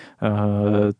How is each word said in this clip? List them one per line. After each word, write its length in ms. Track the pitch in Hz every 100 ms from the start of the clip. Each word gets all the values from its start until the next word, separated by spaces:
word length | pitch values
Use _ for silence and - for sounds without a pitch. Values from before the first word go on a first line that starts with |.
| - -
Э, 720 | 107 104 104 101 104 104 104 101